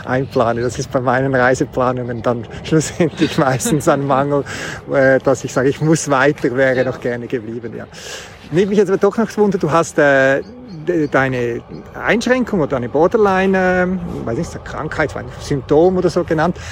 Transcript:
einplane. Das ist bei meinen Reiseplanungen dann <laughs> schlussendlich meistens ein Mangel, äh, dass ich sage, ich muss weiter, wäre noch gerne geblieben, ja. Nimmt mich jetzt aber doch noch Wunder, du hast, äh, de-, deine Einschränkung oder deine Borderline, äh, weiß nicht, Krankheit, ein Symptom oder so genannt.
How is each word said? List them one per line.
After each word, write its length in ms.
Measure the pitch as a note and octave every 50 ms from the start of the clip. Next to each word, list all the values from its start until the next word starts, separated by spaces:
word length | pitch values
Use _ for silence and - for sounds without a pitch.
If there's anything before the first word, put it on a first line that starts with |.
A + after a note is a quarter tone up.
| -
einplane. 580 | - B2 C3 C#3 G#2 - C3+ A#2+ A2+ A#2 A#2 A#2+
Das 160 | B2 - -
ist 120 | C3+ -
bei 100 | - C#3
meinen 340 | B2 C3 B2+ C3 C3+ C#3 C3+
Reiseplanungen 880 | B2+ B2 B2+ C3 B2+ D3+ - - C3+ B2+ B2 B2+ B2+ B2 A#2+ B2 A#2 A2
dann 240 | B2+ A#2+ A#2+ A2 - -
<laughs> 100 | - -
schlussendlich 720 | - D#3+ D#3+ C#3+ - - - F3 D3+ - - E3 C#3 - -
meistens 500 | D3+ C3 C3 C3+ - A#3 E3+ D3 - E3
ein 180 | D3+ C#3 C#3
Mangel, 380 | C#3 C#3+ C3 C#3 C#3+ C#3+ C#3+ C3+ - - - - - - - - C#3 C#3
äh, 260 | C#3 C3+ C3+ C3+ B2+
dass 240 | - C#3 C3+ - -
ich 80 | C3 -
sage, 160 | C#3+ B2+ C#3
ich 120 | C3+ -
muss 280 | D3+ D#3 E3 D#3 - -
weiter, 460 | C#3+ C3 C3 D3 D3+ - - C#3+ A#2+
wäre 280 | C3 C3+ C3 B2+ B2 B2+
noch 160 | B2+ A#2+ -
gerne 260 | - B2+ A#2+ A#2+ A#2+
geblieben, 460 | A2 - B2 G#2 A2 A2+ A#2+ A2+ A#2 G#2+
ja. 100 | A#2 A2 - - - - - - - - - - - - - D3
Nimmt 160 | E3 G#3 F#3+
mich 80 | G#3 G3+
jetzt 100 | G#3 E3
aber 100 | F#3+ F3+
doch 200 | - G3+ G3 -
noch 180 | A3+ G3 -
Wunder, 220 | - G#3 G#3 F#3+ F#3+
du 120 | F#3 D#3
hast, 280 | C#3 E3 E3 - - -
äh, 420 | D3 C#3+ C#3 C3+ C3+ C3+ C3+ C#3+ - - - - B3+ B3 F#3+ D#3 D3+ D#3
de-, 200 | F3+ E3 D3+ C#3
deine 540 | - C#3+ C3+ C3 C3 B2 A#2+ A#2+ A#2 B2 A#2+ - E2 D#2 - - -
Einschränkung 640 | - - B2 F3 A3+ A3 A#3 B3 B3+ A#3+ - - F#3+
oder 100 | D3 B2+
deine 180 | - B2+ A#2+ A#2+
Borderline, 1120 | G#2+ C#3 D#3+ F3+ - A#3 G#3 G3+ F#3+ F#3 F#3+ G3 F#3+ F#3+ F#3 F#3 F3+ F#3 F3+ F3+ F#3 F#3 F3 F3 - C#3+ C3+
äh, 40 |
weiß 120 | A#2 A#2 C3+
nicht, 260 | E3+ - - A#2 -
Krankheit, 520 | - - G#2+ C#3 D#3 - - D#3 C#3 -
ein 100 | B2 B2 B2+ C3 -
Symptom 560 | - - D3 C#3 A#2+ - D3+ D3 E3 F#3 F#3
oder 140 | F3+ F3 F3
so 140 | - F3+ E3+
genannt. 320 | - E3+ D#3 D3+ F3 F3 - - -